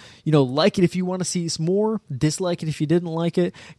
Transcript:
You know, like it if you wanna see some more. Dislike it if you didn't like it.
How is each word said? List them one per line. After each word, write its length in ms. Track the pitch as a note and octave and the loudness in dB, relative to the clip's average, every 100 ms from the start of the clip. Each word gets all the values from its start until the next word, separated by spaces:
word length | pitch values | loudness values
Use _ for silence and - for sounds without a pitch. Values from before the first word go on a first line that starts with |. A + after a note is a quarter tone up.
| - - | -20 -10
You 80 | D#3+ | 2
know, 100 | D3+ | 4
like 340 | C3 C#3 G3 G3+ | 4 2 2 4
it 60 | |
if 140 | F3+ F3+ | 2 0
you 80 | |
wanna 200 | F3+ F#3 | -4 -4
see 240 | F3 F3+ E3 | -4 -4 -4
some 180 | - D#3+ | -2 0
more. 340 | G3 A3 A3 - | 0 0 -2 -6
Dislike 540 | C3+ D3+ - F3+ F3 | -2 0 0 -2 -4
it 40 | D#3+ | -4
if 120 | C#3+ | -2
you 60 | D3+ | 2
didn't 220 | F3 F3 | 2 0
like 280 | D#3+ E3+ F3+ | -2 -2 0
it. 160 | F3 - - | -2 -4 -20